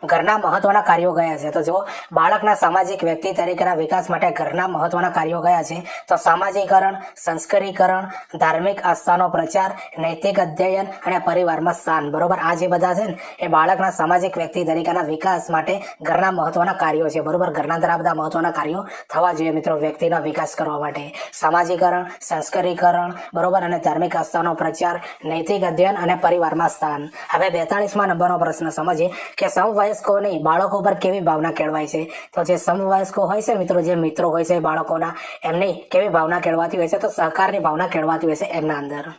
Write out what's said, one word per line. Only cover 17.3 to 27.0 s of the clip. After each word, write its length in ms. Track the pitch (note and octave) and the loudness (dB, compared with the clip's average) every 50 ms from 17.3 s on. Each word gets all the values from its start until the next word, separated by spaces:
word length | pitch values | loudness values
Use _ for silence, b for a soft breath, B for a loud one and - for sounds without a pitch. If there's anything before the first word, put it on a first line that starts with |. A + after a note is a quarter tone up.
| D#3+ F3+ F3+ F3 | 0 0 0 0
ઘરના 240 | D3+ D#3 C#3+ D3 E3 | 0 -2 -2 -2 0
અંદર 160 | E3 D#3+ - | 0 2 2
આ 60 | E3+ | 2
બધા 180 | E3 E3 F3 E3 | 2 2 0 0
મહત્વના 360 | D#3 D#3 D#3 D#3 E3 E3 F3 | 0 -2 -2 -2 0 0 0
કાર્યો 360 | D#3+ D#3+ D3 D3+ E3 F#3+ G3 B B B B B - | -2 -2 -4 -2 -4 -4 -6 B B B B B 0
થવા 180 | - F3 F3+ | 2 2 2
જોઈએ 180 | E3+ D#3 D#3+ D#3+ | 2 0 -2 -2
મિત્રો 260 | D3+ D#3 D3+ F3 D#3+ | -2 -2 0 0 0
વ્યક્તિનો 440 | D3+ D3+ D#3 D3+ - F3 E3 E3+ D#3+ | 0 0 -2 -2 0 0 0 0 0
વિકાસ 340 | D3+ D#3 D3 - C3 - - | -2 -2 -4 -4 -4 -4 -4
કરવા 240 | - D#3+ D3+ D3+ C#3+ | -4 -4 -4 -2 -4
માટે. 340 | D3+ D3+ - D3 D3 - B B B B | -4 -6 -6 -8 -10 -10 B B B B
સામાજિકરણ, 760 | - - - D#3 E3 F3 F3 E3 F#3 E3+ F#3 F3 F3 F3+ F3+ F3+ - - | -10 -2 0 2 2 2 2 2 2 2 4 2 2 2 -2 -6 -10 -12
સંસ્કરીકરણ, 960 | - - - D#3 D3+ - - D#3 E3+ F3+ F3 E3+ F3+ F3 F3 F3 F3 F3 F3+ B B B - | -6 -4 -4 -4 -4 -4 -2 -2 0 0 0 4 4 4 4 4 0 -2 -6 B B B -4
બરોબર? 280 | E3+ F3+ F#3 F#3 F#3+ | 0 0 2 2 2
અને 160 | F3+ E3+ F#3 E3 | 0 0 -2 0
ધાર્મિક 380 | - F#3 D3+ D#3+ F3+ E3+ D#3+ | 0 0 0 0 0 0 0
આસ્થાનો 380 | E3 D#3+ - - F3 F3 F3+ E3 | -2 -4 -2 -2 -2 0 0 -2
પ્રચાર, 420 | - F3+ E3 D3+ - E3+ F3 E3+ - B B B B - | -2 -2 -4 -2 -2 -2 -2 -2 -4 B B B B -8
નૈતિક 400 | D3+ E3 E3 D#3+ F#3 G#3 G3 F#3 | -6 -4 -4 -2 -2 0 0 0
અધ્યયન 320 | F3+ E3 D#3 F3+ F#3+ F#3+ | 0 4 4 4 4 4
અને 180 | E3+ F3 E3+ F3+ | 0 0 0 0
પરિવારમાં 520 | F3 - F3 F3 F3 E3+ D#3 D#3 D#3+ E3 - | 2 2 2 4 4 2 0 0 0 0 0
સ્થાન. 420 | - - - D#3 D3+ C#3+ | 0 -2 -2 -2 -2 -4